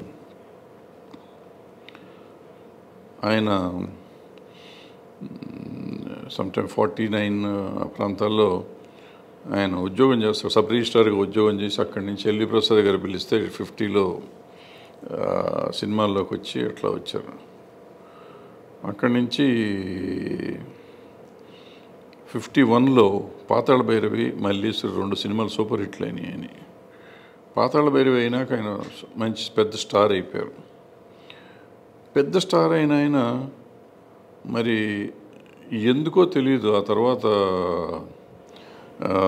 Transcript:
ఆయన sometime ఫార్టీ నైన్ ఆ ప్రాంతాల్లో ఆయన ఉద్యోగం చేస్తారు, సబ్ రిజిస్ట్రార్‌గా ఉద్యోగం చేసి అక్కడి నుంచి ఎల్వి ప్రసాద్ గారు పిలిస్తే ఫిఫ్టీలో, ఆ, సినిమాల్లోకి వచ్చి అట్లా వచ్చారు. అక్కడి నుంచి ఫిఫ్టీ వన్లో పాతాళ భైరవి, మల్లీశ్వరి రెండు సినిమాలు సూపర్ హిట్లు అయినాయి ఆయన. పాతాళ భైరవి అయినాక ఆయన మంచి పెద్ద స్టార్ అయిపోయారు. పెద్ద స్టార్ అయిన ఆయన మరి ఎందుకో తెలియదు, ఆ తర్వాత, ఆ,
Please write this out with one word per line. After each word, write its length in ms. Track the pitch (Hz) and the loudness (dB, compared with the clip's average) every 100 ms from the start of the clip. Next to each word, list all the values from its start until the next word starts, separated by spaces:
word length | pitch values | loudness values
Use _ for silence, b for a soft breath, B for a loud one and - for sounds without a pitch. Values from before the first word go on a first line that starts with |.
| - - - - - - - - - - - - - - - - - - - B B B B B - - - - - - - - | -12 -20 -20 -20 -20 -20 -20 -20 -20 -20 -20 -20 -20 -20 -20 -20 -20 -20 -20 B B B B B -20 -20 -20 -20 -20 -20 -20 -6
ఆయన 260 | 107 110 107 98 90 90 95 - B B B B B B B B B B B - - - - - - - - - - - - - | 0 0 2 0 -2 -4 -8 -12 B B B B B B B B B B B -18 -16 -16 -16 -14 -14 -12 -10 -10 -12 -12 -12 -6
sometime 260 | 95 92 98 | -4 -2 -2
ఫార్టీ 420 | - 107 - 113 | 2 2 2 -2
నైన్ 380 | 107 104 101 104 101 95 98 | 0 0 0 -2 -2 -4 -4
ఆ 60 | - - | -6 -4
ప్రాంతాల్లో 680 | 101 95 104 107 104 95 - - B B B B B - - | -4 0 0 4 4 2 -4 -16 B B B B B -20 -6
ఆయన 200 | 101 98 | -2 0
ఉద్యోగం 480 | 90 92 95 135 123 | 0 -2 2 4 4
చేస్తారు, 300 | 107 107 101 | 2 0 0
సబ్ 180 | 117 107 | 2 2
రిజిస్ట్రార్‌గా 460 | 117 113 117 110 104 | 2 2 4 4 4
ఉద్యోగం 440 | 98 101 107 104 | 0 2 2 2
చేసి 200 | 101 - | -4 -4
అక్కడి 260 | - - 98 | -4 -4 -6
నుంచి 220 | 101 - | -4 -2
ఎల్వి 180 | 107 110 | 0 2
ప్రసాద్ 320 | 113 107 110 | 2 4 4
గారు 180 | 101 95 | 6 2
పిలిస్తే 500 | 95 92 - 113 92 | 0 -6 0 0 0
ఫిఫ్టీలో, 760 | - 98 - 107 101 95 87 - - - B B B B B - | -6 -10 -4 0 2 2 -2 -10 -20 -20 B B B B B -12
ఆ, 580 | - 50 50 50 50 - | -6 -2 -2 -2 -2 -4
సినిమాల్లోకి 600 | - 104 107 104 98 92 | -4 -4 0 0 0 -2
వచ్చి 300 | - - 127 | -6 -6 -6
అట్లా 260 | 123 - - | -4 -4 -4
వచ్చారు. 600 | - - - - - - - - - - - B B B B B B B - - | -4 -6 -10 -10 -18 -20 -20 -20 -20 -20 -20 B B B B B B B -16 -12
అక్కడి 260 | 104 127 | -2 2
నుంచి 340 | 120 120 - 143 117 107 98 95 92 90 92 - - - - - - B B B B - - B B B B B B - - - | 2 0 2 2 4 0 -2 -4 -6 -6 -4 -4 -6 -6 -8 -12 -18 B B B B -20 -20 B B B B B B -20 -20 -12
ఫిఫ్టీ 320 | 123 - - | -10 -2 4
వన్లో 640 | 127 117 131 131 101 101 - - - | 6 6 6 6 6 4 -6 -10 -2
పాతాళ 320 | 110 120 127 | 0 4 2
భైరవి, 500 | 113 110 107 107 120 | 4 2 0 0 -2
మల్లీశ్వరి 640 | - 101 101 107 104 107 95 | -2 -2 -2 -2 -4 -4 -4
రెండు 180 | 95 | -4
సినిమాలు 340 | 98 104 107 107 | -4 -4 -2 -4
సూపర్ 320 | - 110 113 | -2 -2 -2
హిట్లు 260 | 98 - 90 | -6 -8 -8
అయినాయి 200 | 87 87 | -8 -10
ఆయన. 180 | 85 - - - - - B B B B B - - | -10 -12 -16 -20 -20 -20 B B B B B -8 0
పాతాళ 320 | 120 147 147 | 2 4 4
భైరవి 320 | 135 135 127 | 4 4 4
అయినాక 320 | 120 123 127 | 2 -2 -2
ఆయన 280 | 123 107 101 - - - - | -4 -4 -6 -10 -14 -14 -6
మంచి 340 | 113 110 - - | -4 -4 -4 0
పెద్ద 140 | 104 | 0
స్టార్ 400 | - - 104 104 | 0 -2 2 4
అయిపోయారు. 380 | 95 92 - - - - - - - - B B B B B B B - - - 143 | 2 -2 -8 -10 -12 -20 -20 -20 -20 -20 B B B B B B B -20 -20 -4 0
పెద్ద 220 | 143 180 | 2 0
స్టార్ 340 | 185 170 160 | 2 2 4
అయిన 200 | 165 151 | 2 2
ఆయన 560 | 147 147 143 117 123 135 - - - - - - - - - - | 2 2 2 0 -2 -6 -14 -20 -20 -20 -20 -20 -20 -20 -18 -8
మరి 640 | 117 117 110 107 104 101 - - - - - - | -2 0 0 0 -4 -6 -10 -20 -20 -20 -20 -10
ఎందుకో 520 | 113 110 127 156 185 | -2 2 2 2 4
తెలియదు, 520 | 180 147 131 131 107 104 | 4 4 2 2 2 2
ఆ 60 | |
తర్వాత, 440 | 101 107 120 123 113 104 98 92 90 87 85 82 85 - - - - B B B B - | 2 2 2 2 2 2 2 0 0 -2 -4 -8 -12 -20 -20 -20 -20 B B B B -6
ఆ, 100 | - 95 | -2 2